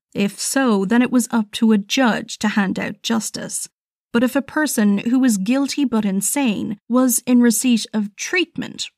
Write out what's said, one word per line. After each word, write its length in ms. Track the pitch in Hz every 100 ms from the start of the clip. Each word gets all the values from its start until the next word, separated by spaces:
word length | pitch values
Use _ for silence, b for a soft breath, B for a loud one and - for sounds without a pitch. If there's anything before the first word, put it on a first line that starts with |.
| _
If 240 | - 202 -
so, 440 | - 277 262 208
then 180 | 190 233
it 80 | 247
was 200 | 254 226
up 200 | 233 208
to 180 | - 226
a 60 | 214
judge 600 | 202 - 254 - - -
to 100 | 208
hand 280 | 208 190 -
out 240 | - 208
justice. 680 | - 226 214 - - - - _ _ _ _
But 120 | 233
if 120 | 247 277
a 60 |
person 560 | 277 - 302 - 208 202
who 220 | 233 262
was 180 | 262 208
guilty 480 | 190 262 277 - 277
but 180 | 220
insane 760 | 214 190 196 294 269 190 208 208 -
was 300 | 247 254 233 -
in 160 | 247
receipt 440 | 240 220 254 233 -
of 200 | 220 208 -
treatment 720 | - 370 339 - - - -